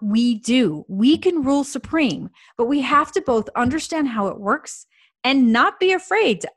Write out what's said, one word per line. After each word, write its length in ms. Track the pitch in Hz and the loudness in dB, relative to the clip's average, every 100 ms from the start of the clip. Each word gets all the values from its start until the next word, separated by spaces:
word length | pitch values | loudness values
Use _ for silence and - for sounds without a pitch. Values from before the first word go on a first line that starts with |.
we 340 | 208 220 240 220 | -2 0 0 0
do. 500 | - 254 214 151 - | 0 2 2 -2 -8
We 300 | 190 240 320 | 0 2 4
can 240 | 370 349 | 2 0
rule 220 | 262 285 | 0 0
supreme, 640 | 277 269 - 320 269 139 - - _ - | -2 -6 -6 -2 0 -2 -8 -16 _ -4
but 100 | 233 | 0
we 140 | 285 | 0
have 320 | 247 294 302 | 2 0 0
to 80 | 196 | -2
both 280 | 196 226 208 | -2 -2 -2
understand 540 | 208 247 311 - 320 285 | -2 -2 -2 -4 -4 -2
how 200 | 220 196 | -2 -4
it 120 | - | -4
works 460 | 202 294 - - - _ _ _ | -2 -4 -4 -18 -20 _ _ _
and 280 | 254 269 240 | 0 2 4
not 260 | 226 339 392 | 4 2 2
be 140 | 370 | 0
afraid 480 | 370 - 392 392 190 | 0 0 0 0 0
to 100 | - | -4